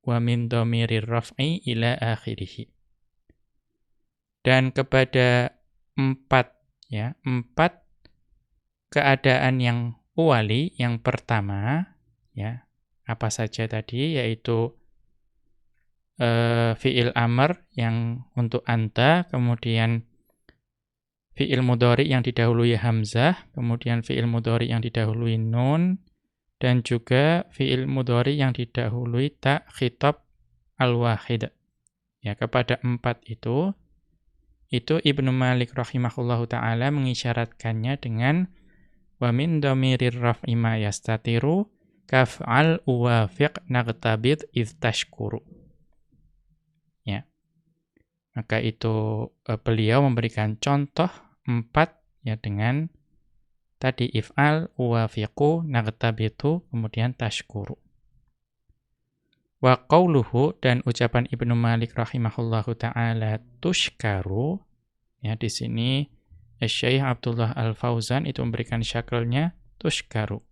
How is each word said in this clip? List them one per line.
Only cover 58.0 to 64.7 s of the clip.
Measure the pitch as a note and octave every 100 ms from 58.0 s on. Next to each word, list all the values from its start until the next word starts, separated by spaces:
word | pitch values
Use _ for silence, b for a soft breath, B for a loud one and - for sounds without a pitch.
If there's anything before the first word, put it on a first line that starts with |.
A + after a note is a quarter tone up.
| _ _ _ _ _ _ _ _ _ _ _ _ _ _ _ _
Wa | C3 B2+ _
qauluhu, | D#3+ F3+ D3 A2+ A#2+ D3 -
dan | C3 B2
ucapan | C3 A#2 A#2+ B2 B2
Ibnu | A#2+ A#2+
Malik | A#2+ A#2 A#2 A#2
rahimahullahu | - A#2 B2+ A2+ - A#2 A2+ G#2+
ta'ala | A2+ A#2 A#2 A#2 A2+ A2 G#2+ - -
tushkaru, | E3+ F3+ - _ A2 G2 F#2+ G2 C#3 F#3+ _